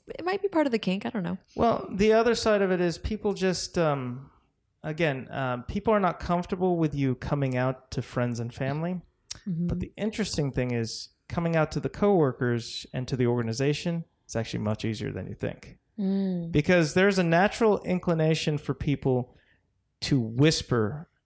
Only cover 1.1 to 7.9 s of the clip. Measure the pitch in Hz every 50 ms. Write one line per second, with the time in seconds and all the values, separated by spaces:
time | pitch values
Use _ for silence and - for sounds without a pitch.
1.1 | - 220 175 170 180 - - _ _ - - 233 - - 392 - - 185 202 214
2.1 | 220 220 233 240 233 226 - 226 214 202 202 185 185 170 175 180 160 - - -
3.1 | 220 208 - 208 196 165 185 190 180 - - - - 180 170 156 143 139 127 123
4.1 | 123 131 139 - _ _ _ _ _ _ _ _ _ _ - 156 156 156 175 156
5.1 | 135 131 - - - - 135 127 123 123 120 - - 202 202 - 214 208 196 175
6.1 | 160 - - - 175 175 175 - 202 180 180 185 180 170 160 151 139 143 139 135
7.1 | 127 123 - - 156 143 139 131 127 123 127 131 131 - - _